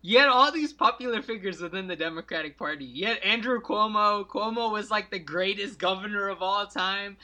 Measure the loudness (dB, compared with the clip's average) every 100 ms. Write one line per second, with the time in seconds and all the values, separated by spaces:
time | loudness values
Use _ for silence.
0 | 4 6 8 8 6 4 -4 2 0 0
1 | -4 -4 -4 -6 -6 -6 -8 -6 -6 -4
2 | -4 -4 -6 -6 -6 -6 -6 -6 -10 -4
3 | -2 0 0 0 0 -2 0 0 2 4
4 | 2 2 -2 -4 -2 -2 -2 -2 -2 -4
5 | -4 -10 -6 -2 0 -2 -6 -2 -2 0
6 | -4 -4 -4 -2 0 0 -2 -2 -2 -2
7 | -6 -14